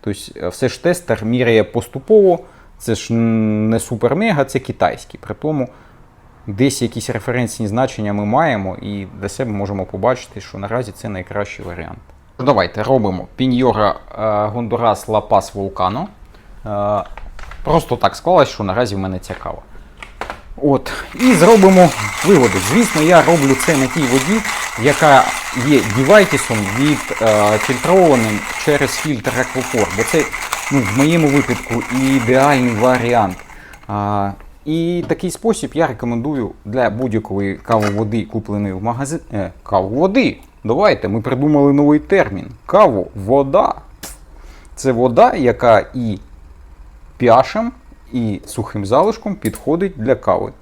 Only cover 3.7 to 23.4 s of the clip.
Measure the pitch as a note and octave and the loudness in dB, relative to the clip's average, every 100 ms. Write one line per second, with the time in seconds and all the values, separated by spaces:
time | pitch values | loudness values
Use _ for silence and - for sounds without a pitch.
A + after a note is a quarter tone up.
3.7 | A2+ - A2+ A#2 D3 A3+ D#3 C#3 C3+ - | -2 -2 -2 0 0 0 0 0 -4 -6
4.7 | - - - - - - G#2+ D3+ D3+ B2 | -2 -2 -2 -14 -20 -14 -8 -4 -4 -6
5.7 | - - - - _ - - - G2 C3+ | -10 -20 -20 -20 _ -20 -18 -12 -2 0
6.7 | - A2+ A#2+ - A2+ - B2 A#2+ - G#2+ | 0 -6 -6 -8 -6 -4 -4 -4 -4 -4
7.7 | A2 C3+ - G#2 G2+ G#2 B2+ D#3+ A2 F#2+ | -2 -4 -4 -4 -4 -2 0 0 -2 -6
8.7 | F#2 - G2+ F#2+ F#2 G2 - B2+ G2+ G2+ | -10 -10 -10 -12 -10 -10 -6 -6 -4 -6
9.7 | G2+ F#2 G#2 A#2 B2+ - G#2+ - G2+ G#2 | -6 -8 -2 -2 -2 -8 -18 -16 -12 -6
10.7 | A#2 A2+ - A2 F#2+ F2+ G2+ G#2 - - | -6 -6 -12 -12 -10 -8 -8 -8 -10 -14
11.7 | F2 D#2+ - - - _ - B2+ A2+ F2 | -12 -14 -16 -20 -20 _ -4 0 2 0
12.7 | - G#2 C3 G2+ F#2 - - C3 B2 B2+ | -2 0 2 2 -4 -10 -2 0 2 2
13.7 | G#2+ G#2 - - - G#2+ G#2 G#2+ A#2 A#2 | 2 0 0 -10 -6 -2 -2 -2 -4 -4
14.7 | A#2+ A#2 G2+ - G#2+ - G#2 - G2+ G2 | 0 0 0 -2 -4 2 0 0 -8 -8
15.7 | F#2+ F#2 A2+ G3+ - - - - - A2 | -4 -4 -4 -10 -14 -20 -20 -20 -16 -8
16.7 | G2+ G2+ G#2 - - - - - - - | -4 -2 -4 -6 -14 -16 -16 -16 -10 -2
17.7 | D#3+ - B2+ G2 - D#3+ F3+ C3+ - G2 | -2 -2 -2 -2 -2 0 2 2 0 -4
18.7 | G2 B2 G2 F#2+ F#2 - F#2 E2+ - - | -2 -2 -2 -6 -6 -10 -12 -12 -12 -16
19.7 | - - - - - - - - - C#3+ | -20 -20 -20 -20 -14 -12 -12 -16 -4 0
20.7 | C3+ - - - - B3+ F#3+ F3 A3+ F#3+ | 0 -2 -12 -12 0 4 6 8 8 8
21.7 | F#3 F3 - - - D#3 F3+ A#2+ F#2+ F#2 | 8 6 4 -8 -2 4 6 6 2 0
22.7 | E3+ A#3 D#3+ D#3 F3 D3+ E3+ | 2 2 2 6 6 6 4